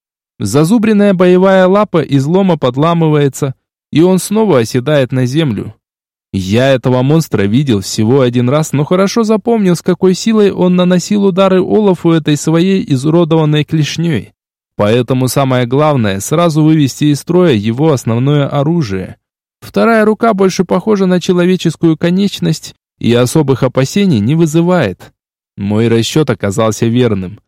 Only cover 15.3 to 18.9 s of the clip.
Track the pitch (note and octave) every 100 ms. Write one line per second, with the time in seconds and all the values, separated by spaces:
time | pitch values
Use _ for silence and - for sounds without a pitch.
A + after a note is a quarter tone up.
15.3 | C#3+ C3+ B2+ A#2+ C3+ D3+ C#3 G#2+ G2 -
16.3 | D#3 E3+ D#3 D#3 D#3+ C3+ - D3+ C#3+ -
17.3 | F3 F3 A2 G#2+ A2+ D#3+ C3+ A#2 A#2 C3+
18.3 | D3 C#3 C#3+ C#3+ E3+ A2+